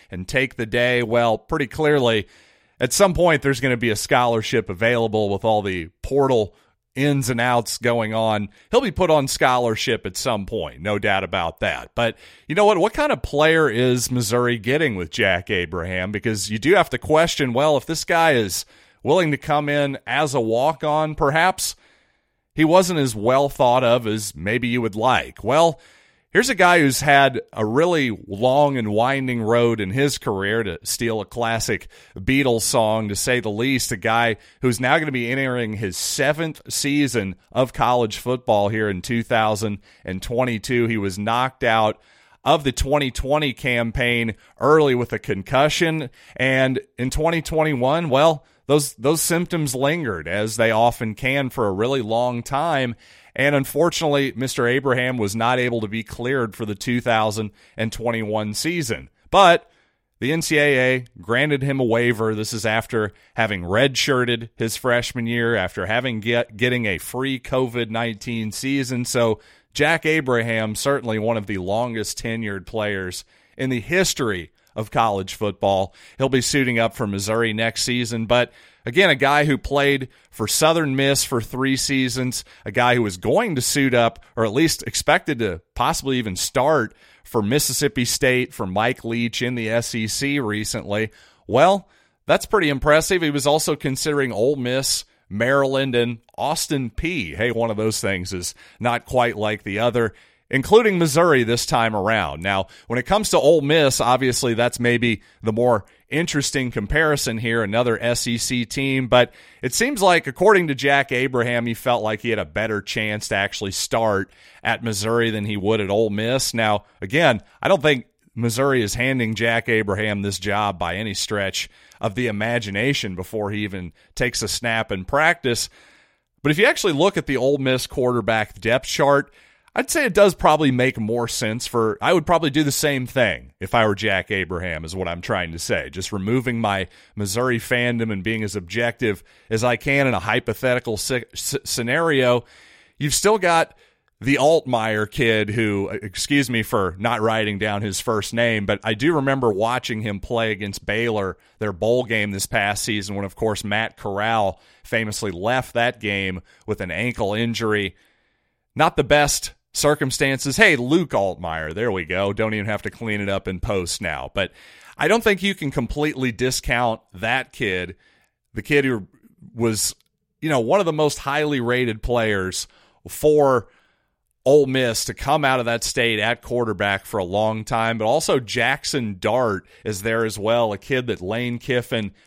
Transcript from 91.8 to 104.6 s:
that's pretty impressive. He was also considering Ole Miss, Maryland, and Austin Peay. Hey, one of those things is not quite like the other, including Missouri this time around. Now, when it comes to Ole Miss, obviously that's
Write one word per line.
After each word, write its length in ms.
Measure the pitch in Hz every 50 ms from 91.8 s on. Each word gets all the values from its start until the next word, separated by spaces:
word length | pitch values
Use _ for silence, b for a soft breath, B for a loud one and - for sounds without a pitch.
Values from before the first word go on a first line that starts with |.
| b b b b b b b b _
that's 200 | - 160 196 -
pretty 240 | - - 208 170 147
impressive. 520 | 143 131 - 151 147 156 160 - 196 180
He 80 | 165 151
was 160 | 143 143 123
also 300 | 147 147 156 - - 151
considering 560 | 143 - 151 135 - - 156 147 143 139 123
Ole 240 | 104 98 113 135 147
Miss, 480 | 135 123 120 127 135 131 - - - - - _ _ _ _
Maryland, 680 | 95 104 117 123 139 139 139 135 135 135 135 135 120
and 240 | 120 120 120 120 113 - _ _ -
Austin 540 | 120 135 160 - - - 151 139 127 113
Peay. 440 | - - - 165 185 156 98 80 69
Hey, 160 | 82 110 123
one 200 | 113 113 117 117
of 60 | 107 104
those 220 | 110 110 107 -
things 320 | - 98 98 90 90 90
is 240 | 98 90 85 - B B B B B B
not 260 | - 120 120 117 -
quite 300 | - 131 127 120 120 107
like 280 | 101 104 107 107 101 -
the 160 | 107 98 104
other, 340 | 117 123 107 123 117 107 b b b b b b b b
including 480 | - 135 131 - 202 226 240 214 190 175
Missouri 440 | 170 156 131 160 175 175 151 127 117
this 220 | 107 120 117 -
time 300 | - 156 123 117 113 110
around. 480 | 104 95 107 113 107 92 73 69 82 87
Now, 240 | 98 98 98 92 B B B B
when 140 | B 117 123
it 80 | 127 -
comes 240 | 190 202 214 -
to 80 | - 165
Ole 220 | - 143 170 160
Miss, 380 | 139 143 156 165 147 135 123 -
obviously 540 | 101 120 127 123 135 127 117 - - 123 117
that's 260 | 107